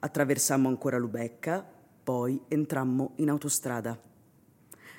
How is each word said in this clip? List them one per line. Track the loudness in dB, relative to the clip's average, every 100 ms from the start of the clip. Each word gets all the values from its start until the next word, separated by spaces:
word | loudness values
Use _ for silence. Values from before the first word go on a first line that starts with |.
Attraversammo | -4 0 2 2 2 4 4
ancora | 2 0 -2
Lubecca, | -2 -4 -6 -6 -4 -4 -4 -20 -20 -14
poi | -4 -2 0 -2 -2
entrammo | -2 0 0 2 0 -2 0
in | 0
autostrada. | 2 0 -2 -2 -4 -4 -8 -12 -20 -20 _ _ _ _ -20 -20